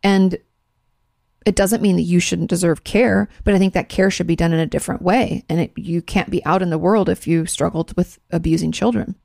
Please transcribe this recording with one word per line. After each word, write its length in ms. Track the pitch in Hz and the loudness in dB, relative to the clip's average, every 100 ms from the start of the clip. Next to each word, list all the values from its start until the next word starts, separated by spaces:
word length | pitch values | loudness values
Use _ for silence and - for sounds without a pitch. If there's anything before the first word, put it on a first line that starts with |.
And 360 | 202 196 190 180 _ _ _ _ _ _ _ _ _ _ - | 4 4 4 0 _ _ _ _ _ _ _ _ _ _ -2
it 100 | 196 | 0
doesn't 280 | 196 226 | 0 2
mean 120 | 214 180 | 2 2
that 60 | |
you 160 | 170 175 | 2 2
shouldn't 300 | - 175 165 | 2 -2 -2
deserve 340 | 175 175 151 | 0 0 0
care, 460 | - 208 240 190 208 - | 0 2 2 2 -2 -4
but 100 | - | 0
I 60 | 196 | 2
think 160 | 190 185 | 2 0
that 140 | - | -4
care 200 | - 190 | 0 0
should 160 | - 175 | 0 -2
be 100 | 165 | 0
done 160 | 170 | 2
in 80 | 165 | 0
a 60 | 160 | 0
different 380 | 143 - 135 | -4 -4 -4
way. 420 | 180 220 - - - | 0 2 0 -4 -4
And 120 | 165 | -4
it, 140 | 165 - | -4 -6
you 260 | - 170 | -6 -6
can't 300 | - 202 - | -2 -2 -2
be 120 | 175 | -4
out 200 | - 185 | 0 0
in 80 | 180 | 0
the 80 | 160 | 0
world 280 | 175 220 185 | 2 2 2
if 200 | 180 - | -2 0
you 180 | 165 160 | 0 0
struggled 500 | - 165 160 160 - | -2 -2 -2 -4 -2
with 240 | 180 - _ | -4 -6 _
abusing 400 | 170 160 165 - | -4 0 0 -2
children. 440 | - - 226 - 196 | -2 -2 -2 -6 -12